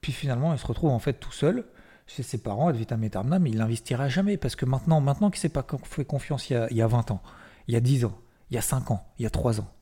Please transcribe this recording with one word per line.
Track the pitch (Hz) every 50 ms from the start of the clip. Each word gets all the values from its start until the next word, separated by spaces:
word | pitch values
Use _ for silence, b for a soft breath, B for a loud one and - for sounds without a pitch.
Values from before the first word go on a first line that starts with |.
Puis | - -
finalement, | 127 - - 143 127 117 135 165 165
il | 135
se | -
retrouve | - 120 - - 156
en | 131 117
fait | - - 117
tout | - - -
seul | - - - 147 196 247 233 - B B B B B B B B
chez | - - 127
ses | - - 120
parents, | - - 101 107 143 175
ad | 151
vitam | 113 113 - 120 110 110
aeternam, | 107 - 92 101 123 165 190
mais | 180 143
il | 110 110
n'investira | 113 110 117 113 - - 131 120 139 139
jamais | 127 180 196 202 208 -
parce | - - -
que | - -
maintenant, | 131 131 131 - - 160 156
maintenant | 139 139 139 - 208 208
qu'il | 185 -
s'est | - 165
pas | - 147 131
con-, | - - 131 -
fait | - - - 139
confiance | - - 135 - - 151 131 - -
il | 135
y |
a, | 120 113 113
il | - 110
y |
a | 113 113
vingt | 113 120 117 -
ans, | 104 92 B B B B B B B B B B
il | 120
y | 117
a |
dix | 117 127 139 131 120
ans, | 107 98 - b b b b b b
il | -
y | 117
a |
cinq | 104 - - 131 123 -
ans, | - 92 - - _ -
il | 120
y |
a | 110
trois | - - - 120 113 107
ans | 101 95 - -